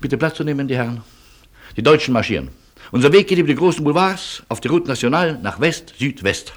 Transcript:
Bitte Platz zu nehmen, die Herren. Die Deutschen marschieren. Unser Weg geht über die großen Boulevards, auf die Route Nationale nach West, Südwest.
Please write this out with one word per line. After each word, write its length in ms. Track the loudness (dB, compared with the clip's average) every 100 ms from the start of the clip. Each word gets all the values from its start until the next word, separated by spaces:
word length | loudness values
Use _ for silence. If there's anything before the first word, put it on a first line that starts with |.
Bitte 180 | -4 -2
Platz 180 | -2 -2
zu 80 |
nehmen, 240 | -4 -2 -2
die 80 | -2
Herren. 260 | -4 -6 -12 -20 -20 -20 _ _ -20 -2
Die 60 |
Deutschen 300 | 4 4 4
marschieren. 360 | -2 0 -4 -6 -14 _ _ -6
Unser 200 | 2 6
Weg 160 | 6 4
geht 100 | 2
über 100 | 2
die 60 |
großen 280 | 2 2 0
Boulevards, 600 | 0 2 0 -2 -10 -14 -10
auf 120 | -6
die 80 | 0
Route 200 | 0 0
Nationale 500 | -2 0 0 0 -2
nach 180 | -8 -2
West, 340 | -2 -2 -10 -6
Südwest. 540 | -6 -4 -4 -4 -6